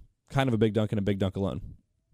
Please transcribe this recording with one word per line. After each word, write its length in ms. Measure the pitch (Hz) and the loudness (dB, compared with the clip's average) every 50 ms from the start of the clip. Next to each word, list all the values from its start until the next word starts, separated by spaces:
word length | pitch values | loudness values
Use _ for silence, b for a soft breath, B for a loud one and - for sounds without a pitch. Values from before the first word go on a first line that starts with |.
| - - _ _ _ _ | -10 -20 _ _ _ _
kind 180 | - 135 135 131 | -2 0 2 2
of 60 | 117 | 2
a 40 | 107 | 4
big 160 | 113 110 101 | 2 4 4
dunk 180 | 110 107 104 | 2 0 0
and 80 | - 107 | -2 -2
a 40 | 98 | 0
big 160 | 101 101 95 | 0 0 0
dunk 160 | 101 95 - | 0 -2 -2
alone. 260 | 95 98 90 64 - - - - - _ _ _ _ _ _ | -2 -4 -4 -4 -6 -10 -12 -16 -20 _ _ _ _ _ _